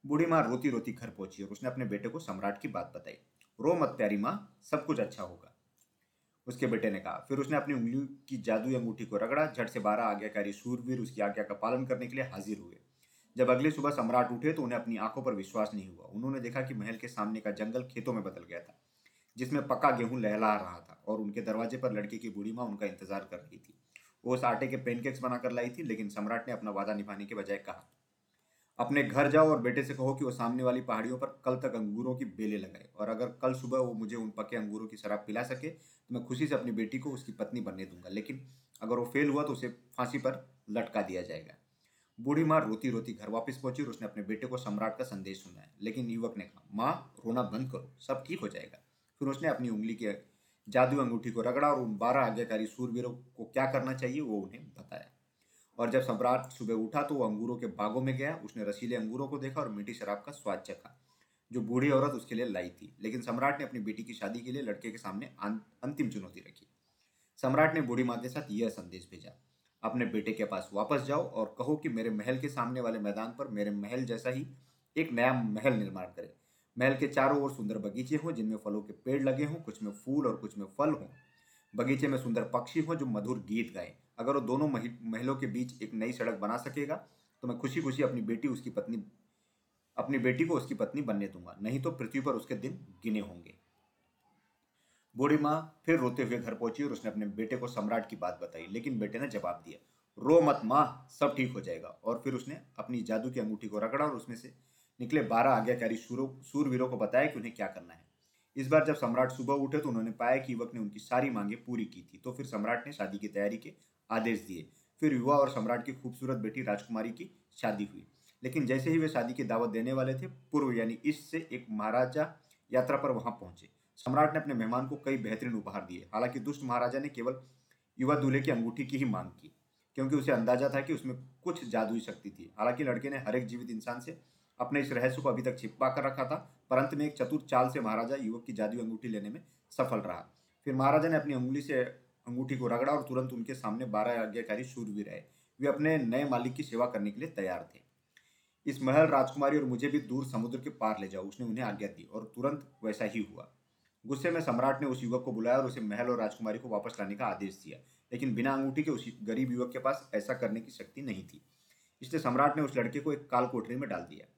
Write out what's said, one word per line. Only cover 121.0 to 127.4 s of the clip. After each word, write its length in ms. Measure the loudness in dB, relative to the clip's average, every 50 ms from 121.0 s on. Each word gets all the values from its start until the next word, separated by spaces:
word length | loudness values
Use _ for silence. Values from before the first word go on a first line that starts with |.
| 0
ईस्ट 140 | -2 -2 -2
से 280 | -6 -6 -6 -6 -4 -4
एक 140 | -8 -10 -8 -6
महाराजा 640 | -4 -2 0 2 4 4 4 4 2 0 0 0 -2 -16 _ _ -20 _ _ _
यात्रा 240 | 2 4 4 4 2
पर 140 | 2 2 2
वहां 220 | 0 0 -2 -4
पहुंचे। 360 | -6 -6 -12 -16 -16 -20 -20 -20 _ _ _ _ _
सम्राट 380 | -6 -2 2 6 6 6 6 6
ने 60 | 2
अपने 140 | 0 0 0
मेहमान 340 | 0 2 2 2 0 0 -2
को 80 | -6
कई 200 | -4 -2 0 0
बेहतरीन 380 | 0 0 -2 -2 -2 -2 -2 -2
उपहार 300 | -4 -4 -4 -6 -6 -8
दिए। 240 | -6 -12 -12 -10 -4 0
हालांकि 260 | 2 2 2 0 -2
दुष्ट 220 | -4 -4 -4 -4
महाराजा 360 | -2 2 2 4 4 4 2 0
ने 100 | -2 -2
केवल 320 | -4 0 0 0 0 -2